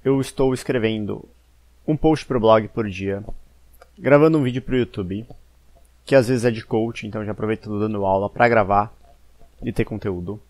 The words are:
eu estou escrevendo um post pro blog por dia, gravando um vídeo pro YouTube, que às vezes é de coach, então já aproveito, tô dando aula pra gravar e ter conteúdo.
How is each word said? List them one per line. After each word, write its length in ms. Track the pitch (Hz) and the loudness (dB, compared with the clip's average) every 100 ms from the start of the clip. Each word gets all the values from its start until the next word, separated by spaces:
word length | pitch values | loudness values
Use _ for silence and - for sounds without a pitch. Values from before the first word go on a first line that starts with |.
eu 160 | 135 135 | 0 0
estou 340 | 131 - 135 | -2 0 0
escrevendo 680 | 127 - 127 110 110 104 101 - _ _ _ _ _ - | 0 -2 0 0 -2 -6 -8 -12 _ _ _ _ _ -4
um 80 | 156 | 0
post 300 | 160 156 - | 2 0 -2
pro 120 | 123 | 2
blog 300 | 110 110 104 | 6 4 4
por 220 | - 107 | -6 -6
dia, 340 | 92 98 98 110 - - _ _ _ - - | -4 -6 -6 -8 -14 -16 _ _ _ -20 -6
gravando 400 | 127 143 156 160 | 2 6 6 4
um 60 | |
vídeo 180 | 127 123 | 0 -4
pro 160 | - 127 | -4 -2
YouTube, 480 | 117 - 90 98 117 - _ _ _ _ _ _ | -2 -4 -8 -8 -10 -20 _ _ _ _ _ _
que 120 | - 135 | 2 4
às 120 | 117 | 4
vezes 160 | 131 | 2
é 80 | 120 | 0
de 140 | 110 - | -2 -4
coach, 420 | 113 113 113 110 | -2 -2 -6 -10
então 160 | 110 | -8
já 80 | 104 | -8
aproveito, 380 | 104 107 110 107 | -6 -4 -4 -4
tô 100 | 104 | -4
dando 260 | 107 107 98 | -2 -2 0
aula 240 | 98 101 | 0 0
pra 200 | - 120 | 2 4
gravar 440 | 117 95 101 107 - _ _ _ _ - _ | 4 4 2 0 -8 _ _ _ _ -20 _
e 80 | 123 | -8
ter 140 | 104 113 | -4 -4
conteúdo. 520 | 110 104 90 87 107 | -4 -6 -6 -8 -12